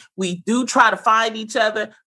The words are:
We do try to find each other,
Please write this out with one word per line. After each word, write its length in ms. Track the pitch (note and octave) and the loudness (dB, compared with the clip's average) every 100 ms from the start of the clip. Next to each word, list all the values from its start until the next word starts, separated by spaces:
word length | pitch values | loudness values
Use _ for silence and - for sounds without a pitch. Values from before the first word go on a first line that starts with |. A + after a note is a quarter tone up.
| - - | -14 -8
We 220 | F#3 F3+ G#3 | -6 -4 -2
do 180 | A#3+ B3 | -2 2
try 240 | C4+ A3+ | 4 4
to 80 | G3 | 4
find 400 | A#3 A3 A3+ A3 | 2 2 0 -4
each 180 | A3 B3 | -6 -2
other, 380 | G#3+ G#3+ G#3+ _ | 0 -2 -8 _